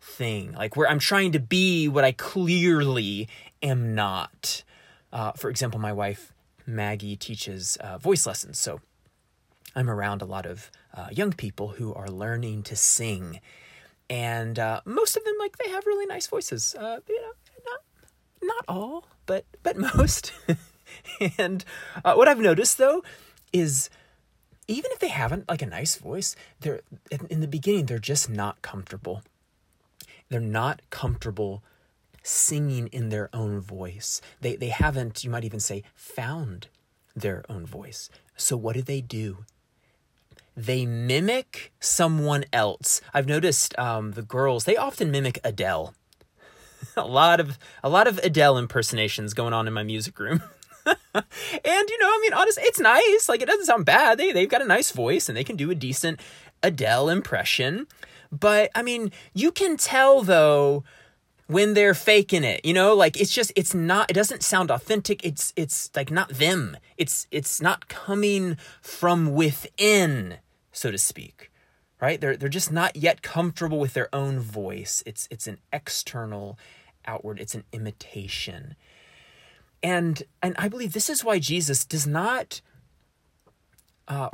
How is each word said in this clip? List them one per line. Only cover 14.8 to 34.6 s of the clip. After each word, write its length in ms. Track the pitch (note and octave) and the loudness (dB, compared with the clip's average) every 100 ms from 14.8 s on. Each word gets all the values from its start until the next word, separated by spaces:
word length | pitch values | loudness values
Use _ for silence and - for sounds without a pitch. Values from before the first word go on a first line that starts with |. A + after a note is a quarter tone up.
most 320 | - B3+ A4 A4 | -4 0 0 0
of 80 | |
them, 120 | A4 G#4 | -4 -4
like, 180 | G4+ - | -6 -6
they 120 | A#4 | -6
have 160 | F#4 G4+ | -4 -2
really 200 | G4+ G4+ | -2 -4
nice 220 | F#4 - | -8 -6
voices. 480 | - - A#2 - - | -6 -6 -6 -6 -6
Uh, 220 | A3 A3+ - | -10 -10 -8
you 140 | A4+ | -8
know, 100 | A4+ A#4+ _ B4 A#4+ | -8 -16 _ -18 -14
not, 140 | B4+ _ _ _ _ _ _ | -14 _ _ _ _ _ _
not 220 | F#4 A4+ - | -6 -6 -6
all, 380 | F#3 A3 E4 - _ - | -8 -8 -10 -14 _ -6
but, 200 | F#3+ - - | -6 -6 -6
but 140 | - - | -6 -2
<laughs> 180 | F#2+ - | 0 4
most. 380 | - - - - - D#3+ - _ _ | 2 2 -8 -8 -2 -4 -4 _ _
<laughs> 460 | - - - F#3+ - | -20 -18 -4 -4 -2
And, 260 | F3+ F#3+ - - - - | -2 -2 -8 -16 -16 0
uh, 100 | F3+ F#3 | 4 8
what 120 | C4+ | 8
I've 120 | C4 | 8
noticed, 380 | G#3+ E3 E3 - | 6 6 2 4
though, 260 | C4 E4+ - - - _ _ | 4 2 -4 -20 -20 _ _
is 360 | F3+ D#3+ C3 - _ _ _ _ _ _ _ - | 0 2 0 -4 _ _ _ _ _ _ _ -6
even 240 | A#3 B4+ | -6 -4
if 80 | C5 | -4
they 80 | F4 | -4
haven't, 400 | D3 A#2 F3+ - | -2 -4 -4 -6
like, 140 | E3 | -6
a 40 | B2+ | -6
nice 300 | E2+ D3+ - | -6 -6 -6
voice, 400 | - E3 G3 - - _ | -6 -6 -6 -8 -20 _
they're, 220 | D3+ - _ - _ | -8 -8 _ -20 _
in, 160 | C#3+ - | -10 -6
in 100 | D#3+ | -4
the 80 | D#3 | -4
beginning, 380 | D3+ F#3+ G3+ C3+ | -4 0 0 0
they're 140 | A#2 | -4
just 300 | G#2 C#3+ - | -2 -2 -2
not 320 | G#2+ G2+ - | -4 -6 -8
comfortable. 640 | - G2 F#2 F#2+ - F#2+ _ _ _ _ _ _ _ _ - - _ | -12 -12 -12 -12 -10 -12 _ _ _ _ _ _ _ _ -20 -20 _
They're 120 | A#2+ | -6
not 400 | A2 A2 B2+ D3 _ | -2 -2 -2 -4 _
comfortable 720 | - B2 A#2+ A#2 G2+ G2+ G2+ _ _ _ _ _ _ | -6 -4 -4 -6 -6 -6 -6 _ _ _ _ _ _
singing 640 | - - - D3+ D3 B2+ A#2 | -4 0 2 2 -2 -2 -6
in 200 | B2+ A2+ | -6 -4
their 220 | G#2+ G2+ | -4 -6
own 280 | A#2+ G#2+ G2+ | -6 -4 -6
voice. 600 | F#2+ F#2+ F2+ G2 - - - _ | -8 -12 -12 -10 -8 -8 -10 _
They, 160 | B2 | -6
they 100 | - | -6